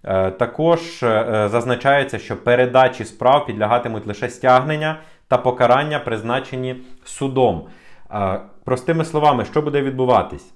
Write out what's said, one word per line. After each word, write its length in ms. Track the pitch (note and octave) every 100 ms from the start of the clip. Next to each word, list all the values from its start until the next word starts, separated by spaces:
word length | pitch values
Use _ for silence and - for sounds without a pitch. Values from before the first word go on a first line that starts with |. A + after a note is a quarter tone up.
Е, 260 | - F#2+ F#2+
також, 720 | F#2+ A#2 - E3 E3 E3 -
е, 460 | A#2+ A2 A2+ A2 G#2
зазначається, 680 | A#2 A#2 A#2+ C#3 C#3 C3+ A2
що 180 | - G#2
передачі 680 | - B2 B2+ B2+ B2+ B2+
справ 420 | G#2+ - B2 C#3+ C#3+
підлягатимуть 600 | G#2 G#2+ A#2+ B2 A2 G#2+
лише 220 | G2+ A#2+
стягнення 720 | - C3 B2+ C#3+ D3+ D#3 D#3 - - _
та 100 | -
покарання, 600 | B2+ B2 A#2+ B2+ D3+ D3
призначені 800 | A#2+ A2 A2 B2+ C3 C3 B2+ B2+ - -
судом. 580 | - - C#3 C3 B2 E2 - - - - -
Е, 300 | G#2 G2 G2 - -
простими 400 | - B2+ - E3
словами, 400 | D#3+ D3+ D3+ B2+
що 180 | G#2+ D3+
буде 200 | D3+ C#3+
відбуватись? 680 | C3+ C3 B2+ A2+ - - -